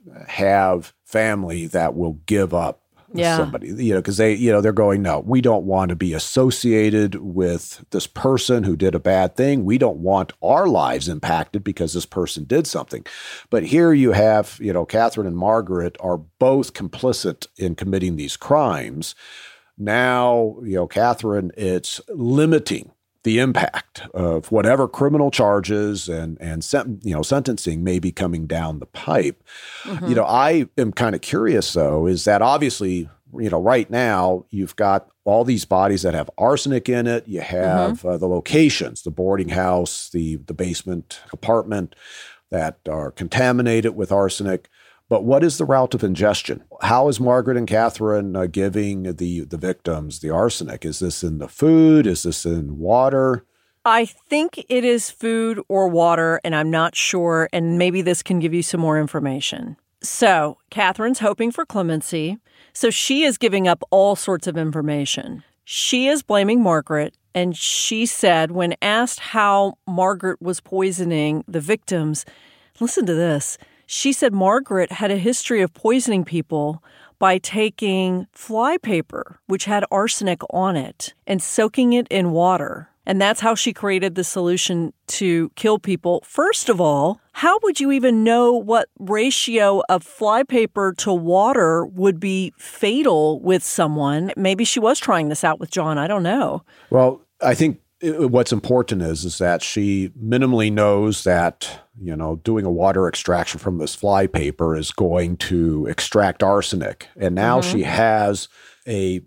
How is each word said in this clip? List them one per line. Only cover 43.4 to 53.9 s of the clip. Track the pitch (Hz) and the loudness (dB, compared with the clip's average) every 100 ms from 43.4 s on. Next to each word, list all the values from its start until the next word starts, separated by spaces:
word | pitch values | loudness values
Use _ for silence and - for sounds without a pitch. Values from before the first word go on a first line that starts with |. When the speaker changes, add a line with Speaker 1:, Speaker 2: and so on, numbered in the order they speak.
| 127 123 120 113 110 107 | 2 2 2 0 0 -2
Speaker 1:
with | 95 | 0
arsenic. | 98 98 - 101 92 _ _ _ _ - | 2 2 -2 -4 -4 _ _ _ _ -2
But | 110 113 | 0 2
what | 139 | 4
is | 165 143 | 2 0
the | 147 | 0
route | 135 127 | 2 2
of | 120 | 0
ingestion? | 101 85 104 101 - - - - | -2 2 2 0 -4 -10 -12 -4
How | - 120 147 | 2 4 4
is | 117 | 2
Margaret | 123 127 117 120 | 2 2 2 -2
and | 113 | 0
Catherine, | 107 113 - 107 104 98 92 | 2 2 0 0 0 -2 -4
uh, | 90 | -2
giving | 95 98 98 101 98 | -2 -2 -2 -4 -4
the, | 92 80 87 87 | -6 -6 -6 -6
the | 69 82 | -8 -6
victims | 90 90 - 78 76 71 | -6 -4 -4 -6 -8 -10
the | 78 | -4
arsenic? | 82 117 - 82 - 80 | 0 0 -2 -10 -10 -8
Is | 76 | -6
this | 90 - | -6 -4
in | 87 78 | -6 -6
the | 69 | -8
food? | - 151 160 160 156 113 | 0 4 6 8 6 4
Is | 87 | 0
this | 87 78 85 | -4 -4 -4
in | 85 73 73 | -4 -4 -4
water? | 85 120 131 135 131 123 - _ _ _ | 0 2 4 2 0 -2 -6 _ _ _
Speaker 2:
I | 233 | 2